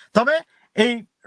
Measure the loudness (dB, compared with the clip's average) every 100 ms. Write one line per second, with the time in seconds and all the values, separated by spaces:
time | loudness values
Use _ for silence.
0 | -4 0 2 0 -4 _ _ -2 0 0
1 | -10 _